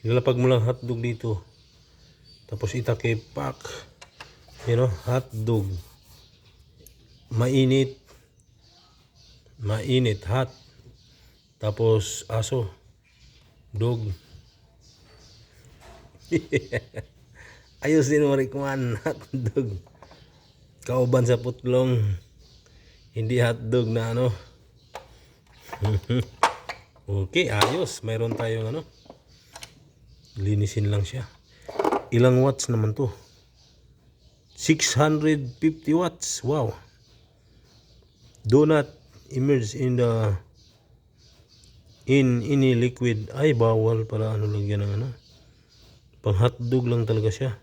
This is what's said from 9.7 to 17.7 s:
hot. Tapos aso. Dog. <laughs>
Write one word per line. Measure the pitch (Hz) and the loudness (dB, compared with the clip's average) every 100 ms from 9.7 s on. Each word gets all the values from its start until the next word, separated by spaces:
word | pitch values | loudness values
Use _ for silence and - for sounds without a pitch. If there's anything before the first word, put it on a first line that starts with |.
| 107 135 127 120 101 87 | -4 0 0 0 -2 -2
hot. | 127 127 - - _ - _ _ _ _ _ _ _ | -2 -4 -8 -20 _ -20 _ _ _ _ _ _ _
Tapos | 107 104 113 110 95 - - | -6 0 2 2 0 -10 -6
aso. | 110 107 131 101 - _ _ _ _ - _ _ _ _ | -4 -2 -4 -4 -10 _ _ _ _ -20 _ _ _ _
Dog. | 104 117 117 107 92 - - _ _ _ _ _ _ _ - - - - _ - - - - - - - | -4 -2 -2 -6 -8 -14 -20 _ _ _ _ _ _ _ -20 -20 -20 -20 _ -20 -20 -20 -20 -20 -20 -4
<laughs> | 165 - 143 - 120 - 110 - _ - - - - _ | -4 -2 -4 -2 -8 -8 -16 -16 _ -20 -20 -20 -20 _